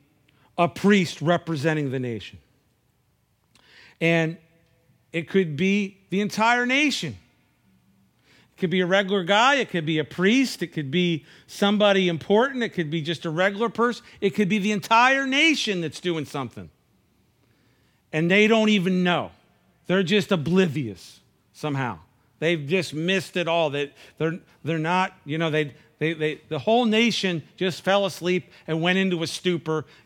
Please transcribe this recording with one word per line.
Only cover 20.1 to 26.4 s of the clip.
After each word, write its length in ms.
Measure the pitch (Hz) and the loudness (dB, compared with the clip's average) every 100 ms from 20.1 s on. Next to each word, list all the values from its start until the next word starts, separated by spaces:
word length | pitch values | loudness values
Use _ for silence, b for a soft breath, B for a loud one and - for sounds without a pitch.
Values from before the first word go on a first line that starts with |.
| 208 - | 0 2
oblivious 880 | 185 139 185 180 143 117 95 - - _ _ _ | -2 0 2 2 0 -6 -10 -18 -20 _ _ _
somehow. 480 | - 151 139 127 98 - _ _ - | -10 -6 -4 -4 -8 -16 _ _ -4
They've 260 | 156 170 139 | -2 -2 -2
just 260 | 185 160 | -2 -2
missed 440 | 147 165 190 - 185 | -4 -2 -2 -2 -4
it 100 | 165 | -2
all. 240 | 170 156 | 0 0
They, 220 | 143 143 - B - | -2 -6 -8 B -4
they're, 200 | 160 165 _ b | -4 -4 _ b
they're 140 | 139 165 | -6 -4
not, 380 | 156 185 190 - | 0 0 0 -4
you 140 | - 156 | -8 -4
know, 120 | 165 | -2
they, 240 | 151 151 120 b - | -2 -2 -6 b -6
they, 140 | 151 | -4
they, 280 | 160 156 151 | -2 -4 -6